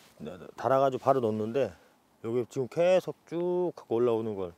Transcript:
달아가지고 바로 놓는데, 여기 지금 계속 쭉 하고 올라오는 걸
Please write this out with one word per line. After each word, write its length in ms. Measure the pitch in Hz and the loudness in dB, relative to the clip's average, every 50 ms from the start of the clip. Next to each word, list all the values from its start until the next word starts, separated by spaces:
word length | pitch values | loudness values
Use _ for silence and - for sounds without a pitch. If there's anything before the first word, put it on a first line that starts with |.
| - - _ - - 76 90 90 - - - | -20 -20 _ -16 -14 -14 -14 -14 -16 -18 -12
달아가지고 480 | - - 117 135 135 139 139 131 117 - | -4 0 2 4 4 4 2 0 2 2
바로 160 | 139 139 135 | 2 2 4
놓는데, 540 | 120 107 107 107 107 113 117 139 127 98 90 - _ _ _ _ _ _ _ _ - | 2 0 0 -2 -4 -2 0 -2 -2 -2 -4 -10 _ _ _ _ _ _ _ _ -8
여기 220 | 113 117 123 117 - | -4 -4 -4 -4 -4
지금 200 | - 135 127 113 | -6 -6 -6 -4
계속 480 | - 160 175 180 185 180 - - 143 - _ | -2 0 2 4 4 2 2 -2 -8 -12 _
쭉 460 | - 160 170 175 180 180 180 180 170 - | -10 -6 -4 -4 -2 -2 -2 -2 -2 -4
하고 200 | - - - 117 | -8 -6 -2 0
올라오는 380 | 113 123 120 113 110 113 113 104 | 2 4 4 2 2 0 -4 -6
걸 180 | 95 92 87 85 | -6 -8 -8 -10